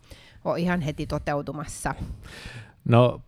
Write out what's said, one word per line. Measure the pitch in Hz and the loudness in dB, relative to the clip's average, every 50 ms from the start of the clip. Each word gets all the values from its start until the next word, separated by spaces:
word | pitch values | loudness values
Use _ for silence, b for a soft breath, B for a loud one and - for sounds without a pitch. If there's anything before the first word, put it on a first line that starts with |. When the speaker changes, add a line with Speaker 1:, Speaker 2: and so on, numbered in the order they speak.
| B B B B B B B B B | B B B B B B B B B
Speaker 1:
ole | - 151 139 | -2 0 2
ihan | 175 180 175 180 | 2 2 2 0
heti | 151 151 151 - 151 | 0 -2 -4 -4 -4
toteutumassa. | 139 151 147 - - 147 143 143 143 139 147 147 - - - - 143 139 - - - - - B B B B B B B B B B B B - - | -4 -4 -4 0 0 0 0 -2 -4 -6 -8 -8 -10 -10 -6 -4 -4 -4 -4 -6 -8 -8 -12 B B B B B B B B B B B B 0 6
Speaker 2:
No, | 120 117 123 123 - - - | 8 8 8 8 4 -2 2